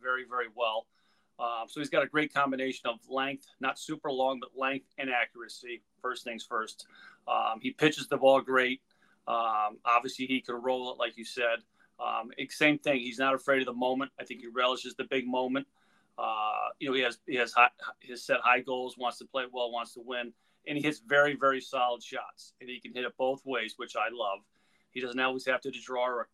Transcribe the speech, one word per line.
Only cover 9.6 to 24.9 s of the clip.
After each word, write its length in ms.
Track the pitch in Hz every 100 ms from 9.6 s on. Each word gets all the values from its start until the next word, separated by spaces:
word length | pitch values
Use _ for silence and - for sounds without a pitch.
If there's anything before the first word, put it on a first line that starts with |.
| 107 113
obviously, 420 | 123 120 131 - 131
he 160 | 131
can 140 | - 120
roll 360 | 123 127 123
it, 40 | -
like 200 | 120 113
you 80 | 110
said. 340 | - 120 117 - _ _ -
Um, 320 | 117 113 113 -
it, 140 | 135
same 280 | - 151 147
thing. 200 | 151 135
He's 180 | 120 117
not 160 | 135 135
afraid 240 | - 135
of 60 | 127
the 80 |
moment. 380 | 120 127 131 135 -
I 40 |
think 160 | 123 123
he 80 | 117
relishes 480 | 117 127 123 127 -
the 80 |
big 240 | 127 135 123
moment. 400 | 127 127 135 139 _ _ _ _ -
Uh, 520 | 113 110 107 107 104 -
you 80 | 139
know, 60 | 131
he 60 |
has, 180 | 127 117 -
he 80 | 127
has 160 | 117
high, 160 | - 123 - - -
he 100 | 117
has 140 | 123
set 160 | - 131
high 200 | 120 123
goals, 360 | 127 127 127 120
wants 220 | 123 -
to 60 | 117
play 200 | 135 123
well, 200 | 123 120
wants 220 | 117 117
to 80 | 123
win, 320 | 117 123 120 - _ _ -
and 120 | 147
he 60 |
hits 160 | 147 151
very, 360 | 113 143 147 135
very 260 | 135 131
solid 400 | 127 135 123 120
shots. 520 | - 127 101 - - _
And 80 | 127
he 100 | 123
can 140 | -
hit 120 | 120 123
it 100 | -
both 280 | 127 135 135
ways, 300 | 123 110 -
which 180 | 117 120
I 140 | 107
love. 280 | 120 104 98 - _ _ _ _